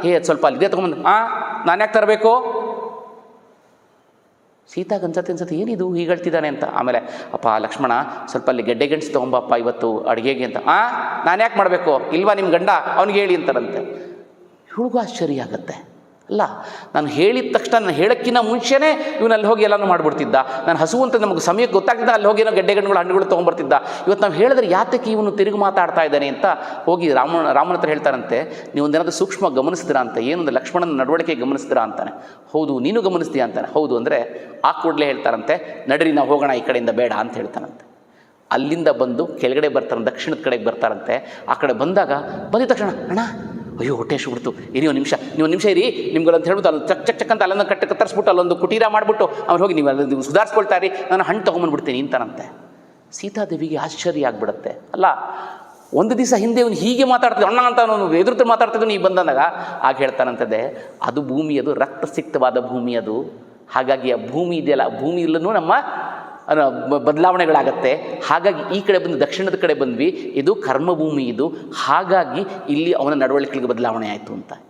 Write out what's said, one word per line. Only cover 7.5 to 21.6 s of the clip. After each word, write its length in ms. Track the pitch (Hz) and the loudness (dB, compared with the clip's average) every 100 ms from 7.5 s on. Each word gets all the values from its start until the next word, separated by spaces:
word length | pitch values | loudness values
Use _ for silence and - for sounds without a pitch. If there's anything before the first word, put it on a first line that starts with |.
| 110 | 0
ಲಕ್ಷ್ಮಣ, 340 | 107 - 135 117 143 - - | -2 -4 0 0 -2 -10 -8
ಸ್ವಲ್ಪ 180 | 131 - | -2 0
ಅಲ್ಲಿ 160 | 123 | 0
ಗೆಡ್ಡೆ 240 | 110 117 143 | -2 0 0
ಗೆಣಸು 260 | 156 - | 0 -2
ತೊಗೊಂಬಪ್ಪ 400 | 139 127 127 120 | -2 0 -2 2
ಇವತ್ತು 460 | 120 117 117 117 110 | 0 0 -2 -2 -2
ಅಡುಗೆಗೆ" 440 | - 117 120 131 | 0 0 0 -2
ಅಂತ. 140 | 127 - | -4 -2
"ಆ, 300 | - 175 233 - - - 165 | 2 2 2 -2 -6 -2 0
ನಾನು 160 | 185 | 2
ಯಾಕೆ 160 | 226 214 | 2 2
ಮಾಡಬೇಕು? 540 | 190 175 156 135 113 | 2 2 2 0 0
ಇಲ್ವಾ 220 | 160 196 | 0 2
ನಿಮ್ 180 | 196 190 | 2 2
ಗಂಡ? 180 | 170 190 175 135 - | 2 4 2 0 0
ಅವ್ನಿಗೆ 240 | 196 202 | 2 2
ಹೇಳಿ" 160 | 196 175 | 2 0
ಅಂತಾರಂತೆ. 420 | 147 123 117 - - - - - - _ - _ _ - | 0 -2 -4 -6 -8 -12 -16 -18 -20 _ -20 _ _ -6
ಇವ್ಳಿಗೂ 220 | 240 240 | -2 -2
ಆಶ್ಚರ್ಯ 420 | 175 - 160 135 | -4 -4 -4 -4
ಆಗತ್ತೆ. 540 | 120 95 - - - - _ _ - | -6 -10 -10 -16 -20 -20 _ _ -6
ಅಲ್ಲ, 120 | 202 190 - - - - - | -2 -2 -4 -14 -16 -4 -4
ನಾನು 120 | 151 | -2
ಹೇಳಿದ 480 | 107 190 254 254 - | 2 2 2 0 -2
ತಕ್ಷಣ, 180 | - | 2
ನಾನು 160 | 233 196 | 2 2
ಹೇಳೋಕ್ಕಿಂತ 480 | 147 196 247 247 233 | 2 2 2 2 2
ಮುಂಚೆನೇ 760 | 226 226 - 269 311 294 - - | 2 -2 2 4 4 2 -2 0
ಇವ್ನು 140 | 220 | 2
ಅಲ್ಲಿ 140 | 220 208 | 4 4
ಹೋಗಿ 160 | 226 | 4
ಎಲ್ಲನೂ 220 | 214 208 196 | 4 4 2
ಮಾಡ್ಬಿಡ್ತಿದ್ದ. 500 | 175 156 147 127 - 220 - - | 2 2 0 2 2 2 -2 0
ನಾನು 120 | 160 | 2
ಹಸು 240 | 160 240 | 2 2
ಅಂತ 120 | 254 226 | 2 4
ನಮಗೆ 240 | 214 170 | 2 2
ಸಮಯಕ್ಕೆ 340 | 170 190 | 0 2